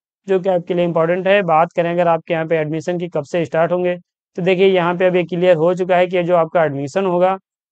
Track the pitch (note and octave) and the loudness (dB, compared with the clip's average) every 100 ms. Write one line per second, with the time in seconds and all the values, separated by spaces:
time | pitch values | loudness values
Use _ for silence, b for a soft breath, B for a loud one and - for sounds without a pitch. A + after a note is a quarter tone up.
0 | _ _ F#3+ F#3+ F#3+ F3+ F3 F3 F3 E3 | _ _ -4 -2 0 -2 -2 -2 0 0
1 | E3 F3+ F#3 G3+ F3 D#3 F3 - E3+ F3 | 0 0 2 2 2 2 2 0 -2 0
2 | E3+ E3 - E3 D#3+ E3 D3+ D#3+ E3 F3+ | 0 0 -2 -4 -2 -2 -2 -4 -4 -6
3 | F3+ D#3 C#3 F3 D3+ D#3+ E3 F3+ F3+ F3 | -6 -6 -4 -4 -2 0 0 0 -2 -4
4 | - _ _ - F3+ F3+ G3 F#3 E3+ F3 | -10 _ _ -4 0 2 4 2 0 0
5 | F#3 F3 E3 F3 F#3 D#3+ E3+ F3+ F#3 F3 | 0 0 -2 0 2 4 2 0 0 0
6 | F3+ F3+ E3+ F3 D#3+ F3 D#3 C#3 C#3+ F#3+ | 2 0 0 0 0 0 0 -2 -6 -4
7 | F#3+ F3 F#3 F#3+ - _ _ | -2 2 0 0 -8 _ _